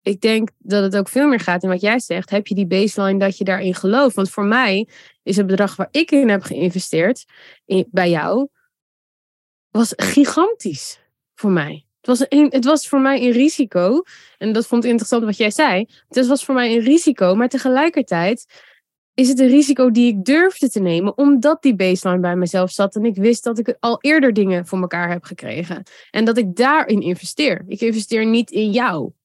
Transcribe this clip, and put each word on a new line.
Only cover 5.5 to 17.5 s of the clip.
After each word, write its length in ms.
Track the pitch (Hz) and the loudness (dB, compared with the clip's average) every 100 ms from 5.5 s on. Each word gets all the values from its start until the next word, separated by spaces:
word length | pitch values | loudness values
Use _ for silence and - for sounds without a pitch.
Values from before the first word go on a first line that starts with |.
| 190 202 - | 0 -2 -4
waar 120 | 196 | -6
ik 200 | 285 330 | -4 2
in 180 | 285 254 | 2 2
heb 120 | 196 | 0
geïnvesteerd, 840 | - 120 180 185 - 156 185 254 - _ - - _ | -4 -4 -4 -4 -4 -2 0 -2 -8 _ -20 -20 _
in, 220 | 190 - | -2 -2
bij 180 | 180 175 | -2 0
jou, 380 | 165 170 214 277 _ _ _ _ _ _ _ _ _ _ _ _ | 0 -2 -2 -4 _ _ _ _ _ _ _ _ _ _ _ _
was 240 | 220 233 - | -2 -2 -2
gigantisch 1040 | 190 269 285 - 392 466 196 143 - - _ _ _ | 0 2 2 2 0 -2 -8 -10 -12 -18 _ _ _
voor 180 | _ 208 | _ 0
mij. 340 | 180 147 156 _ _ - | 0 -2 -12 _ _ -2
Het 140 | 247 | -2
was 60 | 269 | 2
een, 180 | 285 294 | 4 4
het 160 | 269 240 | 2 2
was 220 | 302 - | 0 0
voor 140 | 277 | 0
mij 200 | 269 269 | 2 2
een 100 | 247 | 0
risico. 680 | 240 294 - 247 180 180 277 - - _ _ | 2 2 0 -2 0 0 0 -4 -18 _ _
En 160 | 214 | -4
dat 140 | 220 233 | -2 0
vond 160 | 240 | 0
ik 60 | 240 | 0
interessant 340 | 233 220 240 | -2 0 -2
wat 140 | 220 202 | -2 -2
jij 140 | 214 | -2
zei. 340 | - 294 185 226 _ _ | 2 2 0 -4 _ _
Het 200 | - 247 | -2 2
was 180 | 277 - | 0 0
voor 100 | 262 | -2
mij 200 | 240 233 | 0 0
een 80 | |
risico, 520 | 226 320 - 247 180 196 | 4 4 2 2 2 2
maar 140 | |
tegelijkertijd 960 | 247 | 0